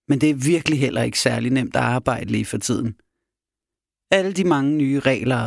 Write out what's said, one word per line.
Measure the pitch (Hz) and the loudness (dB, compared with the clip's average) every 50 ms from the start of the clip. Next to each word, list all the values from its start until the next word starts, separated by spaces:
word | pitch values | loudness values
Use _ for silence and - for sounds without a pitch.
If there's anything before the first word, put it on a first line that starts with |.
| _ - | _ -2
men | 143 131 | 0 2
det | 151 151 | 2 2
er | 147 | 2
virkelig | 135 127 147 175 165 - - 156 135 | 2 0 0 0 0 0 0 0 0
heller | 135 123 - 117 | 0 0 0 -2
ikke | 117 120 110 - | -2 -2 -2 -2
særlig | - 123 117 117 117 123 | 0 0 0 0 0 0
nemt | 131 131 127 - - | 0 0 0 0 0
at | 131 | 0
arbejde | 123 120 120 127 123 - 123 110 - - | 0 0 0 0 -2 -2 -4 -2 -4 -4
lige | 110 110 110 | -2 -2 -2
for | - - 107 | -4 -6 -6
tiden. | - - 113 92 - 113 104 - _ _ _ _ _ _ _ _ _ _ _ _ _ _ _ _ _ _ _ _ _ - | -4 -2 -2 -2 -2 -4 -6 -10 _ _ _ _ _ _ _ _ _ _ _ _ _ _ _ _ _ _ _ _ _ 0
Alle | 190 196 185 190 | 0 2 2 0
de | 190 190 190 | -2 0 2
mange | 180 156 139 135 143 151 | 2 2 2 2 2 2
nye | 151 143 135 139 139 | 2 2 0 0 0
regler | - 139 135 110 - 123 131 120 117 | 0 0 0 0 0 0 0 0 -2